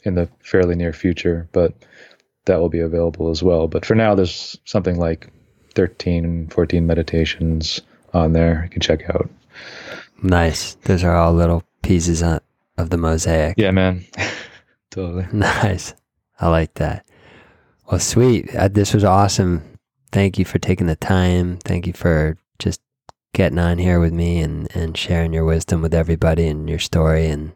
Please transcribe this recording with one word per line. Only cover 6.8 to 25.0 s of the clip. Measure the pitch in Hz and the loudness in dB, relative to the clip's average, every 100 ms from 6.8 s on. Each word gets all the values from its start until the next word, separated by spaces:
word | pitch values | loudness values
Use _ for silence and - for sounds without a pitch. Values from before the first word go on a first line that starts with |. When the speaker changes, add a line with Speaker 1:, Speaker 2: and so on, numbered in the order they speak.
| 82 | 2
Speaker 1:
meditations | 82 80 82 80 - 82 80 78 - - _ _ | 0 0 0 -2 -2 -2 -2 -4 -8 -12 _ _
on | 87 82 | 0 2
there | 82 85 82 | 2 2 0
you | 85 | -2
can | - | -6
check | - 78 - | 0 -2 0
out. | - - _ _ - - - - - - - | -4 -4 _ _ -20 -20 -18 -18 -18 -20 -6
Speaker 2:
Nice. | 95 90 82 80 - - - | 0 2 2 -2 -8 -10 0
Those | 92 | 2
are | 87 85 | 2 4
all | 85 | 4
little | 85 85 85 - _ | 4 4 0 -2 _
pieces | - 90 85 80 | 0 2 2 0
on, | 85 78 _ _ _ - | 0 -2 _ _ _ -6
of | 85 | -4
the | 85 | -2
mosaic. | 80 82 85 80 76 92 | 0 0 0 0 0 0
Speaker 1:
Yeah, | 101 | 2
man. | 95 92 90 - - | 2 2 -2 -8 -10
<laughs> | - - - - _ _ _ | -10 -10 -16 -20 _ _ _
Totally. | 98 90 87 92 | -10 -6 -6 -4
Speaker 2:
Nice. | 107 98 - 104 92 - - _ _ _ - | -2 0 0 0 -2 -8 -16 _ _ _ -4
I | 85 | 0
like | 82 80 - | 2 0 -4
that. | 156 104 _ _ - - _ _ _ _ - | -6 -6 _ _ -20 -20 _ _ _ _ -4
Well, | 90 | -2
sweet. | - 113 127 113 - - | 0 4 4 4 0 0
Uh, | 98 | 2
this | 101 101 | 2 2
was | 107 | 4
awesome. | 101 95 101 - 92 85 - - _ _ _ | 4 4 4 2 0 0 -4 -20 _ _ _
Thank | 101 98 90 | 0 0 0
you | 90 | -2
for | - | -2
taking | - 95 87 | -2 0 0
the | 80 | -2
time. | - 95 90 90 90 87 | 0 2 2 2 0 -4
Thank | - 90 90 | -4 -4 -4
you | |
for | 87 90 80 78 80 _ - | -4 0 2 0 -4 _ -8
just | 95 - _ _ _ - _ - | -6 -6 _ _ _ -20 _ 0
getting | 87 85 | 0 2
on | 85 87 | 0 0
here | 90 87 | 2 2
with | 82 | 2
me | 85 85 85 | 0 0 0
and, | 78 78 - 87 | -2 -4 -8 -6
and | 82 | -6
sharing | 82 | -6